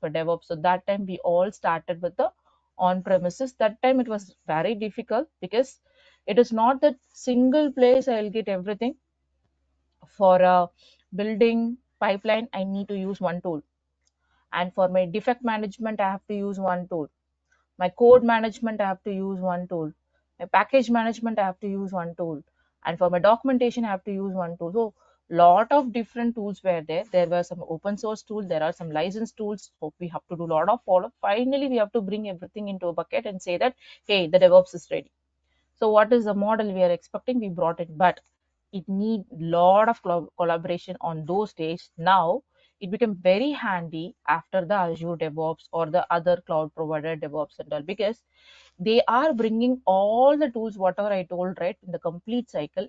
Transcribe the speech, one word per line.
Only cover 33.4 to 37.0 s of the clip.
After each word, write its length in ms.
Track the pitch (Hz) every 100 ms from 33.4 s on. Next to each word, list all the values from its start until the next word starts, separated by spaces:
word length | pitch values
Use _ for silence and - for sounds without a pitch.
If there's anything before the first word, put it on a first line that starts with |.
say 160 | 185 175
that, 180 | 240 - - -
"Hey, 220 | - 196 165
the 120 | 180
DevOps 360 | 180 185 185
is 140 | 180 -
ready." 200 | 160 - _ _ _ _ _ _ _
So 140 | 220
what 220 | 214 214
is 120 | 240
the 100 | 214
model 380 | 202 202 220 208
we 100 | 185
are 80 | 175
expecting? 500 | 170